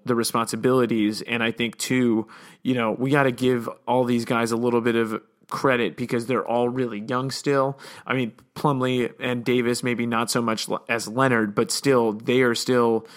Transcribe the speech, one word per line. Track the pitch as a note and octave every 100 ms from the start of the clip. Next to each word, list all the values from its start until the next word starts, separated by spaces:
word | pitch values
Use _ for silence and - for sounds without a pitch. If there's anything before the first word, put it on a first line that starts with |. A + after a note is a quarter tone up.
| -
the | A#2
responsibilities. | F#2+ A#2 A2+ A#2 B2+ B2+ A#2+ A2+ G#2 G#2+
And | - A#2
I | A2+
think, | A2+ A#2 -
too, | - B2+ B2 A2 A2 - - -
you | -
know, | B2+ A2+
we | G#2+ C3
gotta | D3 C3+
give | A#2 B2+ B2 A2+ - -
all | B2 A#2+
these | A#2+
guys | A2+ A#2 A#2
a | A#2
little | B2 A#2+
bit | A#2 A#2
of | A2 A2 - _ -
credit | - C#3 B2 A2 -
because | A#2+ A#2+ A#2
they're | A#2 -
all | A#2 B2
really | B2+ A#2+ G#2
young | A2+ B2 C3+
still. | - C#3+ C#3 C3+ C#3 - - -
I |
mean, | C3 A#2 - _
Plumlee | - D3+ C3+ B2+ B2+ A#2 -
and | B2+ A#2+
Davis, | A#2 B2 A#2+ A#2+
maybe | B2+ A2+ A#2+
not | A#2 A#2
so | B2+
much | A#2 A2 -
le-, | G2+ -
as | A#2 G2+
Leonard, | A#2 C3+ A#2 G#2+ G#2
but | A2+
still, | - C#3 B2+ A2+
they | G#2 A#2+ B2+
are | B2
still, | A2+ - B2 A#2 A2+ A2+